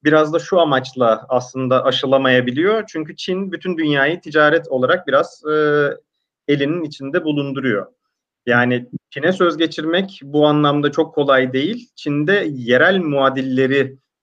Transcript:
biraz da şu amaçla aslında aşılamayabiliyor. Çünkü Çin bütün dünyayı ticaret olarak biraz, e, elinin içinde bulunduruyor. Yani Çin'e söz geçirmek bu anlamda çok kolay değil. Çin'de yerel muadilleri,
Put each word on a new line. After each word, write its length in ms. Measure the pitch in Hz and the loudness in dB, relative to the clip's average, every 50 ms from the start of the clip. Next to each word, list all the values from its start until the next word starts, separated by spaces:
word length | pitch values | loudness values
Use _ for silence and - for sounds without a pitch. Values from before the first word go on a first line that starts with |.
| - | 0
biraz 300 | 151 156 156 156 151 156 | 4 4 4 4 2 0
da 60 | 165 | -4
şu 200 | 160 - 196 180 | -2 0 2 2
amaçla 680 | 165 151 135 131 127 - - 127 123 113 110 - - - | 2 2 2 0 -2 -4 -2 0 2 2 2 0 -2 -2
aslında 560 | 127 127 127 - - 131 131 123 131 127 120 | -2 -2 -2 -4 -8 -6 -2 0 0 2 2
aşılamayabiliyor. 1000 | 135 127 - - 131 135 135 135 131 127 127 120 123 123 147 170 202 220 226 208 | 0 -2 0 0 2 2 2 4 4 2 2 2 0 -2 -2 0 0 0 -2 -4
Çünkü 280 | - - 160 151 151 160 | -6 -10 -10 -10 -10 -12
Çin 360 | - - - 185 185 196 190 | -12 -8 -6 -6 -6 -4 -6
bütün 260 | 170 165 - 185 180 | -8 -8 -6 -6 -4
dünyayı 440 | 160 160 147 147 139 139 147 175 175 | -2 -2 0 2 2 2 0 0 -4
ticaret 460 | - 156 147 156 151 147 156 165 160 | -8 -2 0 2 4 4 4 2 0
olarak 400 | - 135 127 127 127 175 185 143 | -2 -2 -2 0 0 0 -2 0
biraz, 360 | - 127 143 165 - - _ - | 0 0 0 0 0 -6 _ -6
e, 440 | 151 151 151 151 147 147 147 147 139 - - _ _ _ _ _ _ _ _ _ | -4 -2 0 0 0 2 0 0 -2 -2 -8 _ _ _ _ _ _ _ _ _
elinin 360 | - 143 143 143 143 165 180 160 | -2 0 0 0 -2 -2 -4 -6
içinde 400 | 147 143 - 135 139 143 180 160 | -8 -10 -12 -10 -4 -4 -2 -2
bulunduruyor. 640 | 156 147 147 139 139 135 139 131 127 107 101 95 - _ _ _ _ _ _ _ _ _ _ _ | -2 -2 -2 -4 -4 -6 -4 -2 -2 -2 -2 -4 -8 _ _ _ _ _ _ _ _ _ _ _
Yani 440 | 123 117 120 123 123 123 123 123 - - - - _ | 0 0 2 2 2 0 -2 -4 -8 -14 -16 -16 _
Çin'e 220 | - 143 143 170 | -10 -4 -2 -2
söz 260 | 185 190 185 175 156 | 0 2 0 0 2
geçirmek 640 | 151 165 156 - - 156 160 170 185 190 190 - - 139 | 0 -4 -4 -4 -6 -6 -2 -2 -2 -2 -4 -10 -18 -16
bu 240 | 139 143 151 151 | -4 0 2 4
anlamda 440 | 151 147 147 147 143 143 147 143 147 | 4 4 4 2 2 0 0 -2 -2
çok 240 | 143 165 151 147 - | 0 -2 -2 -2 -2
kolay 380 | 151 143 139 135 131 131 127 127 | -2 2 2 4 2 2 0 -2
değil. 360 | 131 143 180 233 247 - _ _ | -2 -2 -2 -4 -8 -10 _ _
Çin'de 520 | - - 151 143 147 151 156 196 202 180 156 | -12 -8 -4 -4 -2 0 0 0 0 0 -4
yerel 480 | 143 127 120 113 120 127 156 180 196 190 | -6 -6 -2 0 2 4 4 4 2 2
muadilleri, 1000 | 175 151 139 139 135 135 131 135 131 135 127 131 135 127 139 139 131 135 - - _ _ _ _ | 0 -2 0 2 2 2 0 0 -4 -2 0 0 2 2 2 0 0 -2 -6 -14 _ _ _ _